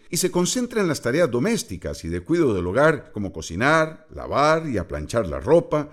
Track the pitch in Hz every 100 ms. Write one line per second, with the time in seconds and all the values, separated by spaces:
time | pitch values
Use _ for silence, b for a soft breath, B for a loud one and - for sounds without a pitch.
0 | b 175 185 180 180 254 240 233 185 143
1 | 120 143 165 120 180 226 - 82 78 73
2 | 82 87 87 170 147 95 87 107 151 151
3 | - 107 98 80 - 87 131 160 160 160
4 | - - 62 107 151 160 160 104 82 73
5 | 76 117 92 67 90 165 170 151 143